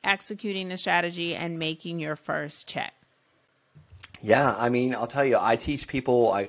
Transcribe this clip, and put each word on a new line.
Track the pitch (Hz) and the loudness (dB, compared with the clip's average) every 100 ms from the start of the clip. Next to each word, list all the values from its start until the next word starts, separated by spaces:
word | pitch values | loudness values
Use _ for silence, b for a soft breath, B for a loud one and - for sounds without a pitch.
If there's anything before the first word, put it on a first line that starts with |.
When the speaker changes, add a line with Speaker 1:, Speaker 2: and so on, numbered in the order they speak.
Speaker 1:
executing | 185 196 - 208 214 190 185 | -2 -2 -4 -8 -6 -6 -6
the | 185 | -6
strategy, | 190 175 175 175 170 - | 0 0 0 -4 -6 -4
and | 170 165 | -6 -4
making | 160 160 202 170 | -6 -6 -8 -6
your | 151 151 | -6 -8
first | - 151 151 - - | -6 -6 -6 -12 -10
check? | - - - _ _ _ _ _ _ _ - _ - - - 107 | -8 -8 -12 _ _ _ _ _ _ _ -20 _ -20 -20 -8 4
Speaker 2:
Yeah, | 120 139 107 | 6 6 4
I | 120 | 2
mean, | 123 127 117 | 2 0 -2
I'll | 117 | -2
tell | 139 139 | 0 4
you, | 110 | 4
I | 104 - | 4 2
teach | - 143 - | 0 -6 -4
people, | 135 127 123 110 | -4 2 4 4
I, | 98 | 2